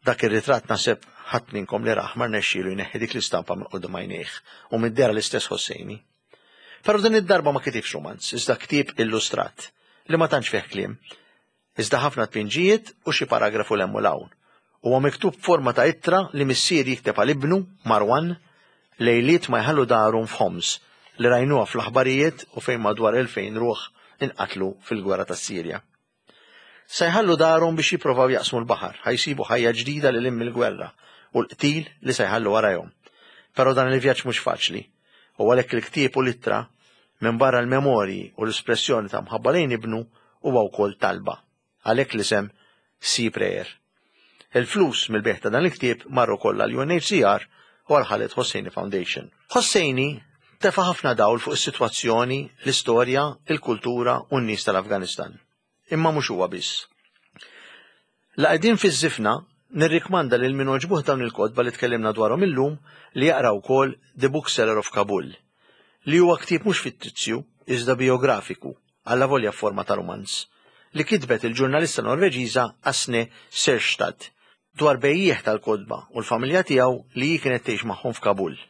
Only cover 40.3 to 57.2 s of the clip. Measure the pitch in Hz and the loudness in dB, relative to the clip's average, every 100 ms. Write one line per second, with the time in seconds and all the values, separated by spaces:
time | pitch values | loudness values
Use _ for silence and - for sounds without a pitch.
40.3 | _ 151 127 104 - 101 - 98 95 95 | _ 0 2 2 0 -2 0 -4 -2 -6
41.3 | - _ _ _ _ 110 113 135 110 101 | -10 _ _ _ _ -2 0 0 -2 0
42.3 | 107 104 _ _ _ _ _ - - 117 | -2 -2 _ _ _ _ _ -4 -2 -2
43.3 | 107 101 95 95 - _ _ _ _ _ | -2 -2 -2 -8 -16 _ _ _ _ _
44.3 | _ _ 123 123 208 170 117 - 110 107 | _ _ 0 0 2 2 2 -2 -2 -2
45.3 | 95 104 117 175 - 123 113 - 131 117 | -2 -2 0 0 0 -2 -2 -2 0 2
46.3 | 101 110 101 107 127 139 175 - 196 101 | 2 0 0 -2 -2 -2 -2 0 2 4
47.3 | 104 - _ _ _ _ 147 127 104 110 | 2 -2 _ _ _ _ 2 2 -2 -2
48.3 | - 123 101 98 - 98 98 87 - - | -4 -4 -4 -8 -8 -4 -4 -4 -8 -10
49.3 | _ _ 254 - 202 156 131 139 135 - | _ _ 0 2 2 2 0 -2 -4 -18
50.3 | _ _ _ 202 190 180 170 143 117 107 | _ _ _ 0 2 0 0 0 4 4
51.3 | 117 143 147 - - 117 - 117 113 123 | 4 -2 -4 -4 -2 -2 0 0 2 2
52.3 | 135 143 _ 135 131 - 117 123 131 147 | -2 -6 _ -2 -2 2 2 4 2 0
53.3 | - - 160 - 110 120 120 120 127 - | -4 -4 -4 -2 -2 -2 -2 0 0 0
54.3 | 135 117 104 - 95 98 101 90 - 90 | -2 -2 -2 0 0 0 -4 -4 -8 -10
55.3 | - _ _ _ _ _ 160 160 151 131 | -14 _ _ _ _ _ 0 0 0 -2
56.3 | 92 90 92 - - - _ _ _ | -2 -2 -4 -8 -8 -12 _ _ _